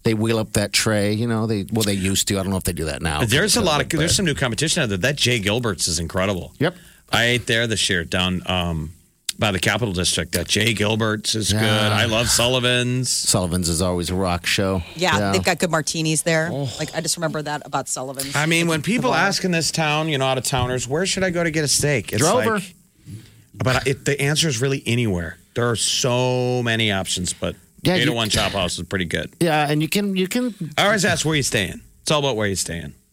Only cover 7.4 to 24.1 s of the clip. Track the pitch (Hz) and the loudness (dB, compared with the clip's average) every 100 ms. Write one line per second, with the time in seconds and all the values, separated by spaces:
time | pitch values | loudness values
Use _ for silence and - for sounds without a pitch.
7.4 | 117 113 117 104 - 92 85 92 92 90 | 2 0 2 0 0 0 -2 0 0 0
8.4 | - 90 87 80 80 - _ _ - - | -2 -2 0 -2 -6 -12 _ _ -12 -2
9.4 | 110 92 110 104 110 90 85 - 80 87 | 0 2 0 0 0 0 0 -2 -2 -4
10.4 | 85 101 113 101 104 110 110 107 - 110 | -2 0 0 0 0 0 0 -2 -2 -2
11.4 | 92 104 110 107 107 107 117 110 120 - | 0 2 2 2 2 2 2 0 0 2
12.4 | 120 127 123 123 123 127 123 - - 107 | 2 2 2 2 0 0 0 -2 2 2
13.4 | 90 90 85 82 90 90 87 92 92 87 | 2 0 0 0 0 0 -2 0 0 0
14.4 | - - 98 92 82 160 175 156 - 190 | -2 0 0 0 -4 -2 0 2 2 2
15.4 | 185 170 185 160 147 165 160 156 - 160 | 0 0 0 0 -2 -2 0 0 2 0
16.4 | 160 139 139 - 156 160 156 - 160 151 | 0 -2 -4 -6 -6 -4 -4 -2 -2 -4
17.4 | 147 147 143 143 131 151 131 131 135 143 | -4 -6 -4 -6 -4 -6 -6 -8 -4 0
18.4 | 156 165 165 160 160 247 254 165 196 - | 2 2 2 0 0 0 2 2 2 2
19.4 | 190 165 139 - 151 151 160 139 131 131 | 0 0 0 0 0 0 0 0 2 0
20.4 | - 131 123 127 120 151 185 - 185 175 | 0 0 0 -2 -2 -2 0 0 0 0
21.4 | 170 156 143 - 147 131 - 107 156 240 | 0 0 2 2 2 0 0 2 4 4
22.4 | 226 214 - - _ _ - - - - | 2 0 -4 -16 _ _ -18 -18 -18 -20
23.4 | _ 104 110 131 135 135 139 | _ -4 0 0 0 -2 -2